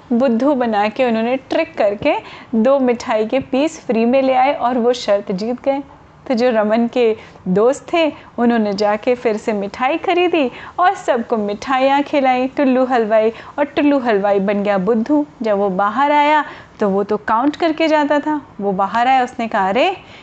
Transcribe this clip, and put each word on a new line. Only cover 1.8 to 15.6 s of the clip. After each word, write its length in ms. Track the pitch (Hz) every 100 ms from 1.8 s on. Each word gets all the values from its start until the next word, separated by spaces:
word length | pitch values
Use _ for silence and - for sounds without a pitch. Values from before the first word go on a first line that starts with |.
| 214 214 294 415 - - - 226
दो 240 | 240 277
मिठाई 460 | 254 233 - 220 220
के 140 | 262
पीस 480 | 262 254 311 - -
फ्री 180 | 226 233
में 160 | 269
ले 120 | 269
आए 200 | 254 262
और 240 | - 233 254
वो 160 | 233
शर्त 380 | 240 - 202 202
जीत 300 | 185 220 254
गए। 200 | 269 277 - - - - -
तो 60 |
जो 160 | 240 247
रमन 380 | 220 214 226 233
के 300 | 254 226 214 - - 190
दोस्त 460 | 185 233 285 -
थे 200 | 339 311 - - -
उन्होंने 360 | 240 233 208
जाके 420 | 196 208 214 254 247
फिर 220 | 233 220
से 160 | 202
मिठाई 440 | 208 202 - 254 320
ख़रीदी 540 | - 349 359 339 247 - - -
और 160 | 359 370
सबको 420 | - 254 226 226
मिठाइयाँ 640 | 202 208 254 262 269 277
खिलाई। 460 | 285 294 269 254 262
टुल्लू 380 | 277 269 254 254
हलवाई, 440 | 247 214 220 220
और 360 | 226 - - 294
टुल्लू 340 | - 294 285
हलवाई 400 | 240 202 202 202
बन 240 | 196 202
गया 140 | 202 196
बुद्धू। 480 | 180 226 233 294 294 -
जब 160 | 220
वो 120 | 202